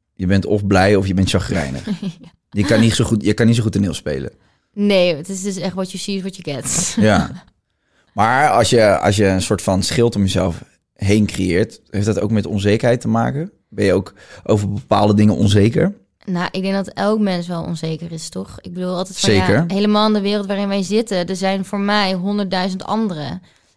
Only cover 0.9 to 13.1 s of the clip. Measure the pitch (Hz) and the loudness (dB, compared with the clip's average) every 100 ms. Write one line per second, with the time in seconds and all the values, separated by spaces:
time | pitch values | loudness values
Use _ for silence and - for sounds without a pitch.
0.9 | 101 95 92 95 95 - 87 71 67 214 | 4 2 0 2 0 -2 -4 -4 -8 -8
1.9 | 196 190 - - _ _ 101 98 110 113 | -6 -8 -12 -18 _ _ -4 2 4 4
2.9 | - 120 110 95 104 117 117 107 95 98 | 2 0 0 0 2 4 4 2 0 -2
3.9 | 69 - 67 67 - _ _ _ 202 202 | -2 -6 -6 -8 -14 _ _ _ -2 2
4.9 | 190 180 147 175 196 196 185 190 180 185 | 2 2 0 -6 -8 -8 -6 -6 -6 -8
5.9 | 185 - 196 190 - - 135 - - - | -8 -6 -6 -8 -10 -10 -8 -4 -4 -2
6.9 | - 107 95 71 - - _ _ _ _ | 2 4 4 0 -8 -20 _ _ _ _
7.9 | _ _ 101 110 127 147 107 113 120 107 | _ _ 0 2 4 4 4 4 4 6
8.9 | 87 92 104 98 95 - 101 - 95 - | 4 2 4 2 2 0 -2 0 0 0
9.9 | - 117 107 98 92 92 82 - _ _ | 0 2 2 0 0 -2 -4 -12 _ _
10.9 | _ 95 107 101 - 92 87 113 - _ | _ 2 2 2 0 0 0 0 -6 _
11.9 | 98 104 92 104 110 98 104 101 110 123 | -4 -2 0 0 -2 -2 -2 0 2 2
12.9 | 127 113 | 0 0